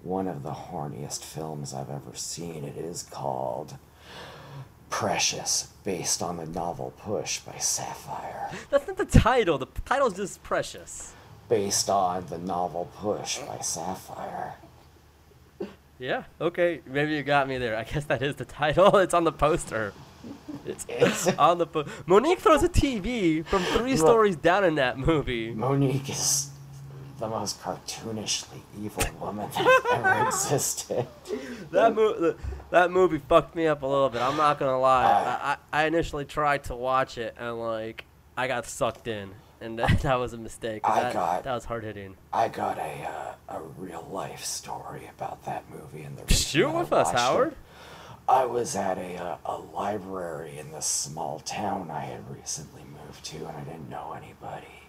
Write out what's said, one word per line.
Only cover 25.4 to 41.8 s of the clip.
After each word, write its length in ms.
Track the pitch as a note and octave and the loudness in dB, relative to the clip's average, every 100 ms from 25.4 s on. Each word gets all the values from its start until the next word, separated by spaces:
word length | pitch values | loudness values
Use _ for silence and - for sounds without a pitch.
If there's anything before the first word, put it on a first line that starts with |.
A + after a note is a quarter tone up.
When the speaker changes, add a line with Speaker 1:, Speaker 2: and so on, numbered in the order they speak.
| A2+ | -4
Speaker 1:
Monique 580 | A2 A#2+ C#3 C#3 C3 - | -2 0 2 2 2 -4
is 400 | C#3+ - - - - - - - - - - | -4 0 0 -2 -12 -18 -18 -16 -16 -16 -8
the 80 | A2+ | -4
most 340 | A2 G2+ - | -4 -4 -6
cartoonishly 1000 | F#2 E2 - - A2+ A2 F#2 - - - - G#2 | -8 -8 -8 -10 -8 -6 -4 -4 -6 -16 -16 -10
evil 220 | G#2+ - - - | -8 -4 -4 -4
woman 300 | F3 G#3 - | -8 -6 -6
that 300 | - G#4 B4+ A#4 | 2 6 6 4
Speaker 2:
<laughs> 80 | |
Speaker 1:
ever 320 | B4 - F#5+ G#5+ | 2 2 2 2
existed. 760 | G4+ - C#3 - - - - A#2+ - - B3+ C4 A#3 D#3+ | 0 0 0 0 -4 -4 -4 -4 -10 -8 -8 -8 -12 0
Speaker 2:
That 220 | F3 A3+ G#3+ | 6 6 6
mo-, 180 | G#3+ | 2
th-, 220 | - E3 - - - - | 4 0 0 -8 -8 2
that 200 | E3+ F3 | 4 6
movie 260 | F3+ F3+ D#3 | 6 4 4
fucked 360 | - E3 D#3 E3+ | 6 4 6 0
me 120 | D#3+ | 2
up 140 | D3 | 2
a 40 | C3+ | 2
little 220 | C#3 C3+ | 4 4
bit. 120 | A#2 | 2
I'm 160 | B2+ D3+ | 0 4
not 200 | D3 C#3+ | 4 4
gonna 200 | C#3 C3 | 2 4
lie. 240 | C3 C3 | 6 6
Speaker 1:
I 40 | A#2+ | 6
Speaker 2:
I, 480 | G2+ B2 B2 C#3 D3 - D3 | 6 2 -2 -2 -4 -2 2
I, 40 | |
I 20 | D#3 | 4
initially 380 | E3 D3+ D3+ C#3+ | 2 0 -4 -6
tried 380 | D3+ D3 C#3+ - | 0 2 2 -2
to 100 | A#2+ | -4
watch 420 | B2+ C3 C3 - | 2 2 2 -4
it, 180 | A2 - | -8 -6
and, 220 | A#2+ A#2 | -8 -4
like, 460 | A2+ A2 A2+ - - - _ - | -4 -4 -6 -10 -18 -20 _ -4
I 100 | B2+ | -2
got 180 | B2 - | -2 -4
sucked 420 | - A#2+ - A#2 | -2 -2 -2 -6
in, 240 | G#2+ G2 G2 - - | -6 -8 -16 -20 -14
and 160 | A2+ A2+ | -10 -2
<laughs> 0 | |
that, 220 | A#2 - | 2 4
that 140 | D3+ B2+ | 4 2
was 180 | A#2+ | 0
a 40 | A#2 | -6
mistake, 460 | A2 - A#2 G#2+ | -12 -8 -8 -2
'cause 140 | G#2+ A2 | 2 2
Speaker 1:
I 60 | |
Speaker 2:
that, 100 | B2 | 2
Speaker 1:
got 300 | A2+ F2 F2+ | 0 0 0
Speaker 2:
that 100 | C3+ | -2
was 120 | A#2+ - | -6 -4
hard 180 | A#2 | -6